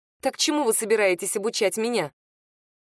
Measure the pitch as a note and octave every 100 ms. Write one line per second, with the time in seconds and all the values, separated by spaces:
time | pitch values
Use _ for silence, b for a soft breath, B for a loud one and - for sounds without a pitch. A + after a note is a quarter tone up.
0 | _ _ C4+ - - D4+ B3 A3 G#3+ A3
1 | G3+ F3 F#3+ G#3+ G#3 - G3 A3 A3+ A#3
2 | D3+ - _ _ _ _ _ _